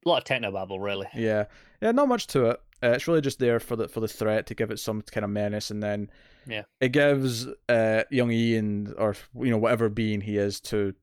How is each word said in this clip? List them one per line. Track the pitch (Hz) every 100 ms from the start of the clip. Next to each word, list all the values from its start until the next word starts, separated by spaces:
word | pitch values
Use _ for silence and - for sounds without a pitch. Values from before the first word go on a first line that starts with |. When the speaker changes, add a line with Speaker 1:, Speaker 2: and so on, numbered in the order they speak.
| 170
Speaker 1:
a |
lot | 160
of |
technobabble, | - 131 107 95 95 95
really. | 101 98 98 -
Speaker 2:
Yeah. | 110 107 104 - - -
Yeah, | 220
not | 240 285
much | 240 -
to | 139 117
it. | 123 _ -
Uh, | 123
it's | 120 -
really | 165
just | 139 -
there | 123 117
for | - 117
the, | 101
for | -
the | 110
threat | - 107 107 -
to | 110
give | 110
it | 110
some | - 107
kind | - 117
of | 104
menace, | 104 104 104 -
and | 104
then | 104 104 101 - _ _ -
Speaker 1:
Yeah. | 107 101 -
Speaker 2:
it | 131
gives, | 139 143 139 135 117 131 - -
uh, | 117 110 110 -
young | 131 120
Ian, | 117 117 113 107 104 104 -
or, | 107 98 - 123
you | 127
know, | 110
whatever | 113 117 113
being | 104 110 104
he | 104 104
is, | 101 101
to | - 107 101 95